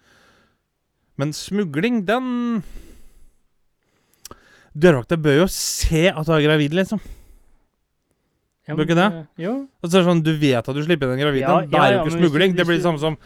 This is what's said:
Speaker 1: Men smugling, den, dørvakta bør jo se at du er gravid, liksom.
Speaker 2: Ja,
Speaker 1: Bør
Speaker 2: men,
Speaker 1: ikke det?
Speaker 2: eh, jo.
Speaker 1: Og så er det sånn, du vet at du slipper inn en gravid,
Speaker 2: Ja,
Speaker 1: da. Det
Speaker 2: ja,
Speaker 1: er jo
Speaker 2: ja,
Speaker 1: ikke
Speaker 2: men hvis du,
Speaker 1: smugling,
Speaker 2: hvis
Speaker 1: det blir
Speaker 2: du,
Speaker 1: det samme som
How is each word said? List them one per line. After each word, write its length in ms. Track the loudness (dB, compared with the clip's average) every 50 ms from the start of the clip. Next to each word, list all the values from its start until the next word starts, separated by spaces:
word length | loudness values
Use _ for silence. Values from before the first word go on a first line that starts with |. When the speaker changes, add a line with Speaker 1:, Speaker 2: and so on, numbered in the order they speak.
| _ _ _ _ _ _ _ _ _ _ _ _ _ _ _ _ _ _ _ _ _ _ _ -6
Speaker 1:
Men 160 | -6 -6 -6
smugling, 680 | -8 -10 -6 -4 -4 -4 -4 -4 -4 -2 -2 -2 -2 -2
den, 560 | -2 -2 -2 -2 -4 -6 -4 -4 -4 -4 -6 -6 -10 -14 -18 -18 -20 -20 -20 -20 -20 -20 -20 -20 -20 _ _ _ _ _ _ _ _ _ _ _ _ _ _ _ _ _ _ -20 -20 -20 -20 _ _ _ _ _ _ -2
dørvakta 420 | 2 4 4 4 4 0 -2 -4 0
bør 220 | 2 2 4 4 2
jo 60 | 2
se 560 | 0 -4 -6 -6 -4 -2 -2 0 2 2 2 2
at 140 | 0 0 -2 0
du 60 | 2
er 80 | 2 2
gravid, 300 | 2 2 2 2 0 0
liksom. 260 | -2 -2 -2 -4 -6 -8 -10 -16 -20 -20 -20 -20 _ _ _ _ _ _ _ _ _ _ _ _ _ _ _ _ _ _ _ _ _ _ _ _ _ _
Speaker 2:
Ja, 80 | -8 -4
Speaker 1:
Bør 60 | -4
Speaker 2:
men, 60 | -2 0
Speaker 1:
ikke 100 | 2 2
det? 80 | 2
Speaker 2:
eh, 200 | 2 0 -4 -10 -16 _ -10 -8
jo. 60 | -6 -6 -6 -8 -12 _ _
Speaker 1:
Og 120 | -4 2
så 80 | 2 4
er 20 |
det 60 | 4 4
sånn, 120 | 2 2 2
du 60 | 0 0 0
vet 160 | 2 2 2 0 -2 -4
at 20 | -6
du 80 | -6
slipper 300 | -2 -2 -2 0 0 -2
inn 80 | -2 -2
en 20 |
gravid, 220 | -2 0 0 0 0
Speaker 2:
Ja, 80 | 2 2
Speaker 1:
da. 120 | 0 0 0
Det 80 | 2 2
Speaker 2:
ja, 40 | 4
Speaker 1:
er 60 | 4
jo 60 | 2 2
Speaker 2:
ja, 0 |
Speaker 1:
ikke 60 | 0
Speaker 2:
men 40 | -2
hvis 60 | 0
du, 80 | 2 2
Speaker 1:
smugling, 280 | 2 4 2 2 2 2
Speaker 2:
hvis 20 | 2
Speaker 1:
det 80 | 0
blir 100 | 2 0
Speaker 2:
du, 40 | 2
Speaker 1:
det 60 | 0 0
samme 140 | -2 -2 -2
som 140 | -4 -4 -6 -6